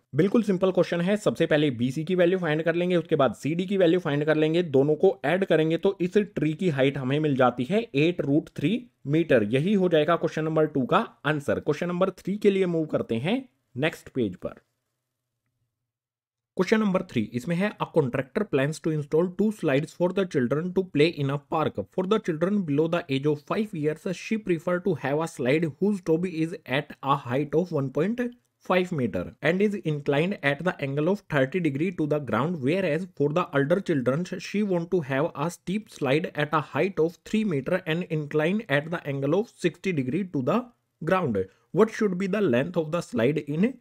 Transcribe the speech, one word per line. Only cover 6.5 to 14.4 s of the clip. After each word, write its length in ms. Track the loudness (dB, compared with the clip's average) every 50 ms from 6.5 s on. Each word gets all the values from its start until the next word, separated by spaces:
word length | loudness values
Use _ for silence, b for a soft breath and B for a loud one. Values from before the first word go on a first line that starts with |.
| -2
की 160 | 0 -2 -2
हाइट 280 | 2 2 2 2 2 0
हमें 220 | -2 -2 0 0
मिल 160 | 0 0 2
जाती 280 | 4 4 4 4 0 -4
है 220 | -2 0 -2 -2 0 0
एट 260 | 2 2 2 2 0
रूट 280 | 0 2 2 2 0 -2
थ्री 220 | -8 -4 -2 0 0 -2 -4 -10 _ _ -6 -2
मीटर। 360 | 0 0 2 4 4 4 4
यही 280 | 4 0 0 2 2 2
हो 160 | 2 2 4
जाएगा 260 | 4 4 4 4 2
क्वेश्चन 280 | 0 0 -2 -2 -2 -4
नंबर 220 | 0 2 2 2 2
टू 180 | 2 0 0
का 120 | 2 2 2 2 0 -8 _ -2
आंसर। 340 | -2 -2 -2 0 -2 -2 -2
क्वेश्चन 280 | 0 -2 -2 -2 -2 -4
नंबर 220 | 0 0 0 0
थ्री 260 | -2 -6 -6 -6 -4 2
के 140 | 4 4
लिए 140 | 4 4 2
मूव 200 | 2 0 0 -2
करते 300 | 0 -2 -2 -2 0 -2 -2
हैं 260 | 0 0 -2 -2 -4 -8 _ _ _ _ -6
नेक्स्ट 340 | -4 -4 -4 -4 -6 -16 -8
पेज 260 | -4 -2 -2 -2 -4
पर। 260 | -6